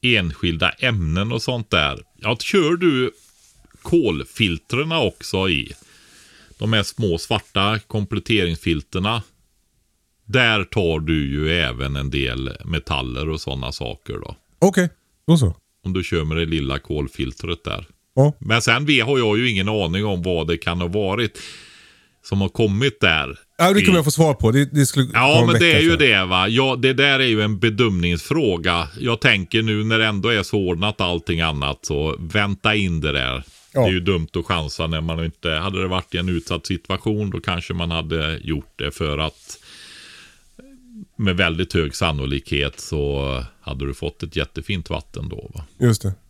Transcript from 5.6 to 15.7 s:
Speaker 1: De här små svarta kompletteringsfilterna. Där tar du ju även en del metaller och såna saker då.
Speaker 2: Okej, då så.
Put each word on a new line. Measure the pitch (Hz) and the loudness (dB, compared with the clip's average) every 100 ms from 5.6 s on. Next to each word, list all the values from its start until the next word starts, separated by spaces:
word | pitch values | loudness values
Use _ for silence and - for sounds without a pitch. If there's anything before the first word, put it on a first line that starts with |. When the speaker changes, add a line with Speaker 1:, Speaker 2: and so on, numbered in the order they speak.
| 58 - _ - _ - - - - - | -4 -12 _ -20 _ -20 -20 -20 -20 -8
Speaker 1:
De | 104 | -2
här | 110 | 0
små | 95 - 110 82 | -2 -2 -2 -2
svarta | - 110 - - 98 110 | -2 -4 -2 -2 0 -2
kompletteringsfilterna. | - 110 98 104 - 110 90 82 - 78 - 92 98 117 - _ _ _ _ _ _ _ _ _ - | -4 -6 -4 -6 -2 0 0 -2 -2 -2 -4 -4 -4 -4 -8 _ _ _ _ _ _ _ _ _ -2
Där | 123 120 107 | 2 4 2
tar | 92 - 87 78 | 0 0 0 0
du | 78 80 71 | 0 0 0
ju | 69 78 | -2 0
även | 85 76 60 67 69 | 0 0 -2 -4 -4
en | 69 | -2
del | 69 64 60 67 - | -2 -2 -4 -8 -8
metaller | - 80 - 73 64 62 78 | -6 -6 -2 -4 -4 -6 -4
och | 78 | -6
såna | - 67 64 | -6 -6 -6
saker | - 62 52 - | -8 -8 -10 -10
då. | 50 50 - _ _ | -12 -10 -16 _ _
Speaker 2:
Okej, | 185 196 180 - _ _ - | 2 4 -2 -4 _ _ 2
då | 165 | 4
så. | 107 - _ | 4 0 _